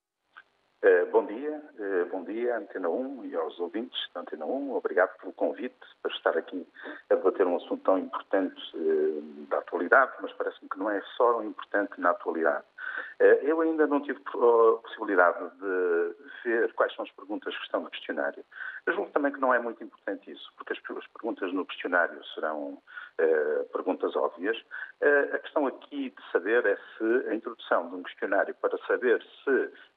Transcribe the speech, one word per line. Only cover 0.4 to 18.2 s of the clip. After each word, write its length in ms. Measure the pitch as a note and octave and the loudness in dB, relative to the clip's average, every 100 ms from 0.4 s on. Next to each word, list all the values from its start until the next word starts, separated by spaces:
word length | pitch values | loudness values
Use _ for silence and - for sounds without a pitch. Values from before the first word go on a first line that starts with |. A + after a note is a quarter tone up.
| _ _ _ - | _ _ _ 2
Eh, 220 | G2+ F2+ F2+ | 6 6 6
bom 200 | A2+ G2 | 2 0
dia, 380 | A2 D3 D3+ - A#2 | -4 -6 -8 -10 -8
eh, 260 | G2+ F#2 F2 | -2 -2 -2
bom 120 | F#2 | -4
dia 320 | F2 A2 A#2+ A2+ | -6 -4 -2 -4
à 40 | |
Antena 300 | G2+ G2 F2 | -6 -4 -2
um 360 | F2 C3 C3+ F#2+ | -2 -4 -8 -6
e 100 | F2 | -4
aos 240 | D#2+ - | -4 -4
ouvintes 400 | E2+ G#2 A#2+ - - | -6 -4 -6 -6 -8
da 80 | F2 | -8
Antena 240 | E2+ - D#2 | -10 -8 -4
um. 300 | C3+ C#3+ G#2+ | -4 -2 -2
Obrigado 420 | - - F#2 - | 0 2 2 0
pelo 140 | F#2 | -12
convite 420 | - F#2 - B2 - - _ | -4 -4 -4 -10 -12 -20 _
para 80 | - | -8
estar 240 | - - - | -2 0 0
aqui 300 | - F2+ E2 - - - - | -2 -10 -12 -16 -16 -8 0
a 60 | - | 2
debater 320 | F#2+ - F#2 | 2 2 2
um 80 | E2+ | 0
assunto 280 | - F2+ | -2 -4
tão 140 | - F#2+ | 2 2
importante, 640 | E2+ - - G2 F#2 - - - | 0 -8 -2 0 0 -6 -14 -4
eh, 720 | D#2+ D#2 D#2 D2+ D2+ D2 D2 | 0 2 2 -2 -8 -14 -4
da 80 | D#2 | -4
atualidade, 540 | - F2 F2 B2+ C3 - | -2 -2 4 6 4 0
mas 100 | F#2+ | -10
parece-me 360 | - - - - | -6 -6 -8 -12
que 80 | F#2+ | -6
não 120 | G#2 | -2
é 120 | G2+ - - | -2 -4 2
só 240 | A#2+ A#2+ | 4 4
importante 560 | G#2+ F2+ - G2+ G2 - | -2 -10 -4 -2 -2 0
na 120 | F2 | 0
atualidade. 520 | F2 - E2 D#2+ C#2+ - - - - - - | 0 -2 0 2 0 -4 -14 -10 -10 -8 6
Eh, 200 | G2 A#2 | 8 8
eu 180 | C3+ E3 | 6 2
ainda 260 | D#3+ D#3+ D3 | 2 2 2
não 140 | C#3+ | 2
tive 180 | C#3+ C3 | -2 -8
po-, 600 | - - A#2+ A#2 A2+ A2+ | -6 2 6 8 8 6
possibilidade 640 | - - G#2+ F#2 F2 - F2 - | -2 -8 0 6 6 4 -6 -8
de 580 | G2 F#2 F2+ E2+ E2+ - - - | -4 0 2 2 0 -6 -16 -10
ver 300 | B2 A#2 G2 | -2 0 0
quais 200 | - G#2 - | 0 -2 -2
são 80 | |
as 80 | G#2 | -12
perguntas 440 | - F#2+ G#2 - - | -12 -10 -8 -6 -10
que 80 | |
estão 180 | - G2+ | -4 -6
no 80 | E2 | -4
questionário. 540 | - - D#2 | -12 -8 -4